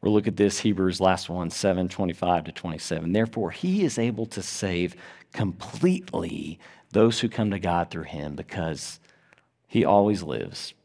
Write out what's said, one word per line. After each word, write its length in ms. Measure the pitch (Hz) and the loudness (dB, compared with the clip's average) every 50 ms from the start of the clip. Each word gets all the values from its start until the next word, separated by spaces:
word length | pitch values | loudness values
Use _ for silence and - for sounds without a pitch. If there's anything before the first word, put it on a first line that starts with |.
Or 80 | - 98 | 2 4
look 180 | 104 107 101 113 | 4 4 4 2
at 80 | 95 | 2
this, 240 | - 104 101 95 - | 4 4 4 4 2
Hebrews, 400 | - 110 104 92 95 92 87 90 | 2 2 2 4 2 0 2 4
last 300 | 95 92 92 87 - - | 4 4 4 4 0 -6
one, 200 | 87 90 87 85 | -6 -4 -4 -4
seven 380 | - - - 101 92 92 92 90 | -4 0 2 2 2 2 0 -2
twenty-five 560 | - - 101 90 82 - - 90 90 85 80 | -2 -2 -2 -2 -2 -2 0 2 2 2 0
to 80 | 82 | -4
twenty-seven. 640 | 82 - - 85 80 82 - - 87 80 82 82 92 | -12 -10 -8 -8 -8 -6 -6 -6 -4 -4 -2 0 2
"Therefore, 380 | 107 113 113 - 120 104 85 | 2 2 0 0 -4 -4 -4
he 320 | - - - 180 185 202 185 | -6 -4 -2 -2 0 2 0
is 140 | 147 - - | 0 0 0
able 280 | 113 120 117 104 113 110 | -2 -2 -2 -4 -6 -6
to 140 | - - | -8 -10
save 540 | 90 - - - - 98 90 87 90 85 - - - - - - - _ | -8 -8 -6 -4 -2 -2 0 0 0 -2 -2 -8 -20 -20 -20 -20 -20 _
completely 1300 | - - - 95 87 - - - - - - 180 185 - - - - - - 170 - - - - 156 - - - - - _ _ | -6 -4 -2 -2 -2 -6 -12 -14 -6 2 2 2 2 2 -2 -6 -6 -4 -4 -4 -6 -8 -8 -10 -12 -14 -18 -20 -20 -20 _ _
those 300 | - 104 110 117 113 - | 4 4 4 6 4 2
who 80 | - 113 | -2 -2
come 220 | - - 110 104 | 0 0 0 0
to 80 | 98 98 | 0 -2
God 300 | 85 90 85 85 85 - | -2 0 0 0 0 -2
through 140 | - 85 78 | -4 -10 -10
him, 320 | 73 - 76 73 73 71 | -8 -8 -8 -8 -8 -8
because 640 | 69 - - - 98 85 80 78 71 - - - - _ _ _ _ _ _ - _ _ _ _ _ _ _ | -10 -12 -10 -6 -4 -4 -4 -4 -6 -8 -12 -14 -16 _ _ _ _ _ _ -20 _ _ _ _ _ _ _
he 160 | - - - | 0 2 4
always 380 | - 98 104 101 104 104 92 | 6 6 6 6 6 2 0
lives 520 | 85 76 67 55 50 50 - - - - - _ _ | -2 -4 -4 -4 -6 -8 -10 -12 -14 -14 -14 _ _